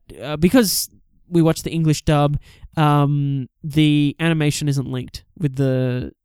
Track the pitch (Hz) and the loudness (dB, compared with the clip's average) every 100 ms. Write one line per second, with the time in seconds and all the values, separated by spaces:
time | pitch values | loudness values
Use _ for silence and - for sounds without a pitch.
0 | - 69 120 151 180 262 208 - - 104 | -10 -14 -10 -2 2 4 4 0 -6 _
1 | _ _ _ 175 160 156 - 165 160 147 | _ _ _ 2 2 0 -4 -2 0 0
2 | - 147 147 147 - - - - 151 147 | 0 2 2 -2 -8 -20 -10 0 2 4
3 | 143 147 143 139 127 _ 160 143 151 147 | 2 0 -2 -4 -6 _ -4 2 2 2
4 | 143 - 165 160 147 139 147 139 131 127 | 0 0 -2 0 0 -2 -2 -2 -4 -8
5 | - - - - 147 131 135 131 127 123 | -10 -14 -18 -6 -6 -2 0 0 -2 -4
6 | - - | -8 -14